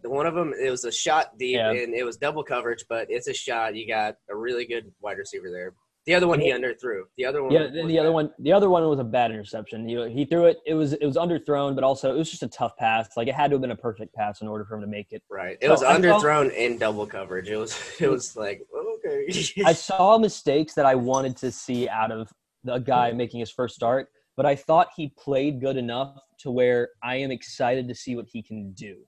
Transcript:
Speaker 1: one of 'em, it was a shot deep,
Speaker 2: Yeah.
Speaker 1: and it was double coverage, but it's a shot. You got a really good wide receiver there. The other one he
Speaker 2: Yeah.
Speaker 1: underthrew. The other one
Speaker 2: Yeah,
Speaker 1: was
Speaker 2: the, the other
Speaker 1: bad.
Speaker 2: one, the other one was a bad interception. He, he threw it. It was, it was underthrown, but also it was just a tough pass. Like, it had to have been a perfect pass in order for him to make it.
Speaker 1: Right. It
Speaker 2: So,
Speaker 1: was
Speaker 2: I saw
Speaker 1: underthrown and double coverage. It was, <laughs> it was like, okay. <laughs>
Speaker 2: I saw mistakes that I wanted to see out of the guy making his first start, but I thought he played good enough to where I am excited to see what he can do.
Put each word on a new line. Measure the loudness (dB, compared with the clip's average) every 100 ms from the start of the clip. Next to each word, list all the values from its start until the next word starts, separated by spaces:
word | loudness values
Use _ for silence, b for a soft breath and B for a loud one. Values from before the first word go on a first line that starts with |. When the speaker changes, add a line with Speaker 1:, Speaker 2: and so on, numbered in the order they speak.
Speaker 1:
one | -6 -2 -2
of | -2
'em, | -4 -2
it | -4
was | -4
a | -4
shot | -4 0 2 0 -4
deep, | -2 0
Speaker 2:
Yeah. | 2
Speaker 1:
and | 0 -2
it | -4
was | -4 -4
double | -4 -4
coverage, | -4 -4 -4 -6 -6
but | -6 -4
it's | -6 -6
a | -6
shot. | -4 -2 -4 -4
You | -4
got | -2 -2 -6 -12
a | -8
really | -6 -6 -6
good | -8 -10 _
wide | -10 -8
receiver | -10 -12 -10
there. | -10 -12 -14 _ _ 0
The | 4
other | 4
one | 4
he | 2
Speaker 2:
Yeah. | 0
Speaker 1:
underthrew. | -2 -6 -6 -6 -8 -6
The |
other | -4 -2
one | 2
Speaker 2:
Yeah, | 2
Speaker 1:
was | 2
Speaker 2:
the, | -4 0
the | 2
other | 4
Speaker 1:
bad. |
Speaker 2:
one, | 2 0 -2
the | 4
other | 6 6
one | 4 4
was | 0
a | 0
bad | 2 0
interception. | -2 -10 -12 -10 -10 -6
He, | -6 -4
he | -4 0
threw | 6 6
it. | 4 0
It |
was, | 0 0
it | 0 0
was | 0
underthrown, | 0 0 0 0 0 2
but | 2
also | 2 0
it | 0
was | -2
just | -6
a | -8
tough | -4 -6 -2
pass. | 0 0 -2 -4
Like, | -2
it | 0
had | 2
to | 2
have |
been | 0
a | -4
perfect | -6 -8 -10
pass | -6 -6 -6
in | -8
order | -8 -8
for | -10
him |
to | -8
make | -8 -10
it. | -16 -12
Speaker 1:
Right. | -10 -10 0
It | 4
Speaker 2:
So, |
Speaker 1:
was | 6
Speaker 2:
I | 6
saw | 6 6 6
Speaker 1:
underthrown | 6 4 2 2
and | -2 0
double | -2 -2 -6
coverage. | -10 -8 -8 -6
It | -6
was, | -6
<laughs> | -8 -12 -2
it | 0
was | 0 -2 -8
like, | -8 -8 -10 -10 -8 -6
okay. | -4 -4 -4
<laughs> | -4 -4 2 4
Speaker 2:
I |
saw | 4 2 4 6 6
mistakes | 4 0 0 2 2
that | 4 4
I | 4
wanted | 2 0 0 -4
to | -6
see | -6 -6 -2 -2
out | -2 -2
of | -4 -10 _ _ _ -6
the | -4
guy | 0 2 2
making | 0 -4 -6
his | -8
first | -4 -4
start, | -2 0 0 -2 _ _ -2
but | 0
I | 0
thought | 4 4 4 -2
he | -12 -10
played | -4 0 0 -2
good | -2 -2
enough | -4 -4 -6 -10 _ _
to | -4
where | 2 4 2 0 _
I | -6 -4
am | -4
excited | -6 -10 -4 0 0 -4
to | -8
see | -8 -8
what | -8
he | -14
can | -12 -12 -12
do. | -14 -16 -18